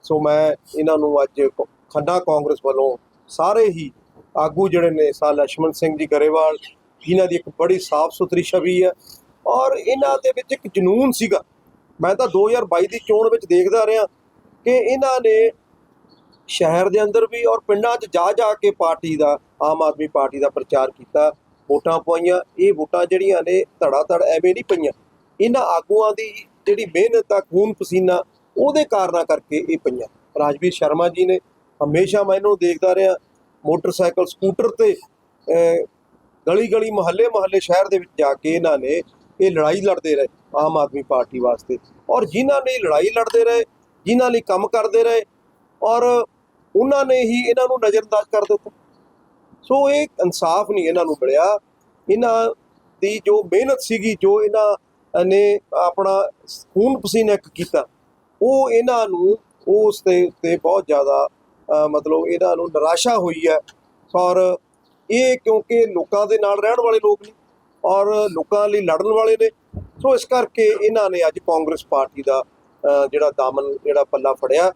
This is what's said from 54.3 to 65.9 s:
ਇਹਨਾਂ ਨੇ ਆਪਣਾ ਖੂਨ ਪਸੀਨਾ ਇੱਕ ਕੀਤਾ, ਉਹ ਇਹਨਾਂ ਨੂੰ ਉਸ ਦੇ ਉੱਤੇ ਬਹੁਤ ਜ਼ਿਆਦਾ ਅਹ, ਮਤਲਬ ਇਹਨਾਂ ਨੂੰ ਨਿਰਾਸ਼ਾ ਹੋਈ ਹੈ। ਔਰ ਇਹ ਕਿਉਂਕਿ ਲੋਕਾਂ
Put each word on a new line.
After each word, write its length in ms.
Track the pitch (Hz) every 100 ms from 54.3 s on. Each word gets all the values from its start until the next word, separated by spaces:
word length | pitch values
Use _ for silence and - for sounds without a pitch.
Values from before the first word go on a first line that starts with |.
| 208
ਇਹਨਾਂ 840 | 214 220 208 196 _ _ _ 175
ਨੇ 340 | 180 196 208 202 _
ਆਪਣਾ 560 | - 175 180 196 190 196 _ - - -
ਖੂਨ 260 | 185 233 269
ਪਸੀਨਾ 320 | 202 208 220
ਇੱਕ 160 | 202 -
ਕੀਤਾ, 380 | - 175 160 127 _ _ _ _ _
ਉਹ 280 | 233 269 262
ਇਹਨਾਂ 380 | 233 254 240 214
ਨੂੰ 300 | 180 185 220 _ _ -
ਉਸ 340 | 202 214 202
ਦੇ 240 | 196 180 180
ਉੱਤੇ 300 | - 170 170
ਬਹੁਤ 300 | 165 190 -
ਜ਼ਿਆਦਾ 420 | 143 139 139 - _ _ _ -
ਅਹ, 200 | 151 151
ਮਤਲਬ 380 | 151 151 160 165
ਇਹਨਾਂ 280 | 170 180 170
ਨੂੰ 100 | 170
ਨਿਰਾਸ਼ਾ 480 | 151 156 175 247 226
ਹੋਈ 320 | 180 160 165
ਹੈ। 100 | 156 - _ _ _ _ 180
ਔਰ 400 | 180 180 185 180 _ _ _ _ _
ਇਹ 280 | 226 262 254
ਕਿਉਂਕਿ 480 | 220 220 - 233
ਲੋਕਾਂ 400 | 226